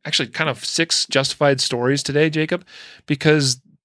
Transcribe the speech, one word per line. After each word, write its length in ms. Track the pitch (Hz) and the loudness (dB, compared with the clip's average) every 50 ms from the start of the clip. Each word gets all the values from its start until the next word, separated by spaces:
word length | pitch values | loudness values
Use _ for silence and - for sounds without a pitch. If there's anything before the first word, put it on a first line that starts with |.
| - | -8
actually 240 | - - - 127 110 | -4 -4 -4 -4 -4
kind 220 | - - 160 147 | -4 -4 -2 -2
of 140 | 123 - - | -4 -4 -6
six 420 | - - 165 165 165 - - - | -4 -2 -2 -2 0 -2 -2 -2
justified 540 | - - 135 135 - - - 151 143 139 131 | 0 0 0 0 0 0 2 2 2 2 2
stories 420 | - - 131 120 123 131 139 139 | 0 -2 -2 -2 0 0 0 0
today, 260 | - - 139 147 160 160 | -2 -2 0 2 2 2
Jacob, 380 | 156 156 156 - 175 185 - - - - - - - - _ | 0 -2 -2 -2 -2 -6 -6 -10 -20 -20 -20 -20 -20 -10 _
because 540 | - 147 - - 151 156 151 139 131 123 - _ _ _ _ | -4 -2 2 4 4 4 4 4 0 -2 -4 _ _ _ _